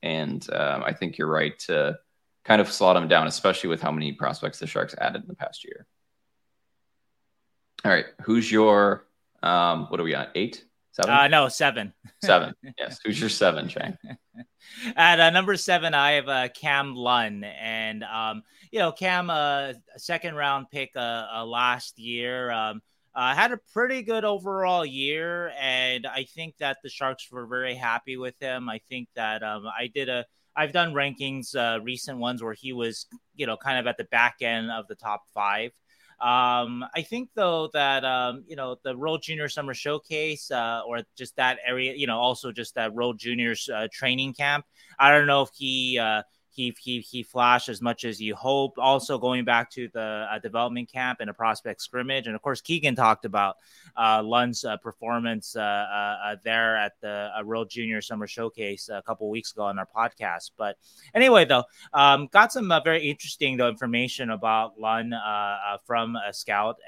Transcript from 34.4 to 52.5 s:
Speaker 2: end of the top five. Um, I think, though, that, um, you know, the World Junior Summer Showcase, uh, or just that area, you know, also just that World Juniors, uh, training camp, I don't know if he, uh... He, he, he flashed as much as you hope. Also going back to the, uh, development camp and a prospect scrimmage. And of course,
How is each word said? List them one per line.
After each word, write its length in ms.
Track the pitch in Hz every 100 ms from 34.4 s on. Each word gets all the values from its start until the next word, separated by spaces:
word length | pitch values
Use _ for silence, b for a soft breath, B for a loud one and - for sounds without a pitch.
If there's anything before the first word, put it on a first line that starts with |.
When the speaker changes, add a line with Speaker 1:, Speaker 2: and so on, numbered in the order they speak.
Speaker 2:
end 280 | 120 113 113
of 160 | 113 104
the 60 |
top 300 | 104 110 104 -
five. 400 | 107 101 104 120 - b b b b
Um, 640 | 123 123 123 123 120 120 127
I 60 | 165
think, 300 | 156 233 254
though, 360 | 220 180 165 156
that, 320 | 147 139 135
um, 400 | 131 127 123 131 -
you 80 |
know, 220 | 147 131 127
the 100 | 135
World 280 | 127 156 160
Junior 260 | - 156 147
Summer 240 | - 139
Showcase, 800 | 120 147 151 - 151 156 147 -
uh, 320 | 127 113 117 110
or 140 | 117 - -
just 180 | 127 -
that 220 | 127 123 123
area, 280 | 127 131
you 120 | 135 135
know, 120 | 117
also 340 | 123 120 127
just 220 | 110 110
that 180 | 123 113
World 260 | 113 123 110
Juniors, 520 | 120 120 117 110 -
uh, 140 | 107 113
training 440 | - 131 127 135
camp, 320 | 127 143 147 - b b b
I 120 | 139
don't 140 | 147 147
know 140 | 139
if 100 | 135 -
he, 420 | 135 131 127 123
uh... 260 | 110 107 - _ _
He, 220 | - 123 -
he, 200 | 127 123
he 220 | - 123
flashed 460 | 110 123 120 123 -
as 120 | 101
much 240 | 120 117
as 160 | 120 104
you 140 | 107
hope. 400 | 104 127 139 135 -
Also 420 | 131 135 127 131
going 260 | 123 127
back 260 | 120 117 120
to 180 | 131 120
the, 320 | 113 110 107 107
uh, 80 | 107
development 500 | 113 117 120 120 120
camp 280 | 127 127 123
and 100 | 104
a 20 |
prospect 480 | 101 113 107 113 98
scrimmage. 460 | - 123 127 135 117
And 80 |
of 80 | 107
course, 180 | 143